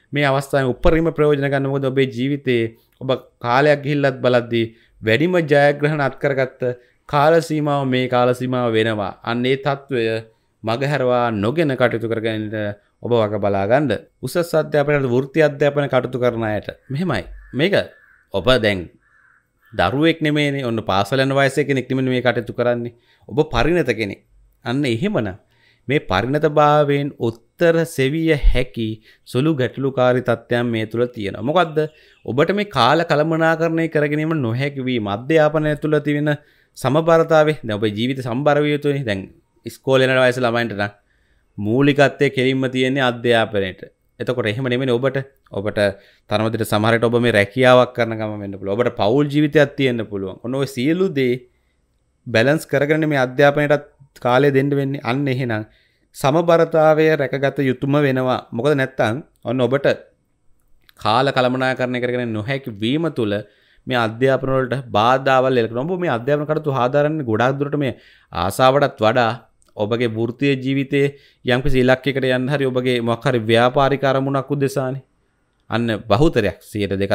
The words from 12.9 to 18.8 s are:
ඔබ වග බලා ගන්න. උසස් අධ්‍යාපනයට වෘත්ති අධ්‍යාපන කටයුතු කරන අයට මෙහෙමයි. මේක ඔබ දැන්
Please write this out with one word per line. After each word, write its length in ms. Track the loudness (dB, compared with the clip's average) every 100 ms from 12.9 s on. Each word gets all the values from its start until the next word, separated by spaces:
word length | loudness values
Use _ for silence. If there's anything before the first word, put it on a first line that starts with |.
| _
ඔබ 140 | -2
වග 220 | 0 0 0
බලා 300 | 0 0 2
ගන්න. 220 | 2 2 -4 -6 _
උසස් 380 | -6 -4 -2
අධ්‍යාපනයට 560 | -2 0 0 0 0 0
වෘත්ති 340 | 0 0 2
අධ්‍යාපන 440 | 0 2 0 0 0
කටයුතු 300 | 0 0 -2
කරන 260 | -2 0
අයට 240 | -2 -4 -6 -14 -10
මෙහෙමයි. 360 | -6 -2 -4 -6 -16 -12
මේක 240 | -2 0 0 -2 -10 _ _ _
ඔබ 120 | -4 2 2
දැන් 240 | 2 0